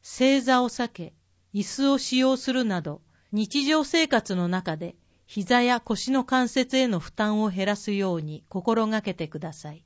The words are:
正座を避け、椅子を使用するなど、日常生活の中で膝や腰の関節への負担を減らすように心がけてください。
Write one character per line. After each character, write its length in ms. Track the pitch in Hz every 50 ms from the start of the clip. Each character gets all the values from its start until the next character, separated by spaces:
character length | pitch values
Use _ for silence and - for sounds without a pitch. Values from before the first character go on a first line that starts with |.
正 380 | _ - - - 254 269 269 277
座 220 | 240 254 254 247
を 60 | 247 233
避 200 | - - 240 233
け、 260 | _ - 170 156 _ _ _ _ _ _ _ _
椅 120 | - 202 202
子 240 | - - - 277 277
を 100 | 277 269
使 200 | 269 - 254 254
用 180 | 262 262 262
す 160 | - - 269
る 120 | 247 262 247
な 160 | 214 190 175
ど、 220 | 156 151 147 - _ _ _ _ _ _
日 320 | - 208 214 - - 285 277
常 180 | 277 311 311
生 240 | 294 - - 330 320
活 300 | 302 294 226 - - 190
の 100 | 180 175
中 300 | 175 180 185 180 180 156
で 180 | 156 170 175 - _ _ _ _ _ _
膝 360 | _ - 208 190 - 247 247
や 180 | 240 247 247 233
腰 320 | _ - 226 - - 254
の 120 | 269 269 254
関 240 | - 262 254 254 240
節 280 | - 269 247 254 -
へ 100 | 262 262
の 140 | 240 202 165
負 120 | 147 -
担 300 | - - 214 214 214 214
を 80 | 214 208
減 160 | 180 196 190
ら 80 | 202 208
す 160 | 202 - 214
よ 240 | 202 196 196 190 175
う 40 | 165
に 240 | 151 151 151 - _ _
心 380 | - 190 170 233 226 226 220
が 160 | 220 220 220
け 120 | 208 202 180
て 120 | - 165
く 140 | 156 - -
だ 120 | 165 165
さ 200 | 156 - - 151
い。 120 | 151 165 _